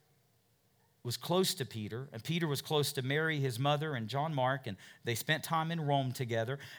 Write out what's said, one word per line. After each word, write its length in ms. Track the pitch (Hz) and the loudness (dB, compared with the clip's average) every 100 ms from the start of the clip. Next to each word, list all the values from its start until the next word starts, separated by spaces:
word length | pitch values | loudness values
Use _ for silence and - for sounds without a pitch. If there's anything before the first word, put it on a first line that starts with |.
| _ _ _ _ _ _ _ _ _ _ | _ _ _ _ _ _ _ _ _ _
was 140 | 123 - | -8 -6
close 360 | - 180 185 | 2 2 2
to 100 | - | 0
Peter, 440 | 120 113 104 113 139 | -6 -6 -6 -6 -8
and 100 | 117 | -8
Peter 240 | 131 170 165 | -2 0 2
was 160 | 131 | 0
close 300 | - 151 143 | 2 2 4
to 100 | - | 0
Mary, 380 | 127 147 160 151 | 0 2 2 2
his 180 | 135 117 | 0 2
mother, 380 | 143 147 156 131 | 2 2 2 -2
and 100 | 107 | -2
John 260 | 135 156 | -2 0
Mark, 360 | 143 127 135 120 | 2 2 2 -4
and 80 | 95 - - | -10 -14 -8
they 140 | 117 113 | -4 -2
spent 260 | - 160 | 0 0
time 300 | - 160 160 | 2 0 0
in 80 | 165 | 0
Rome 280 | 143 139 127 | 2 2 2
together. 480 | 123 123 117 113 139 - | -2 -2 0 0 -4 -10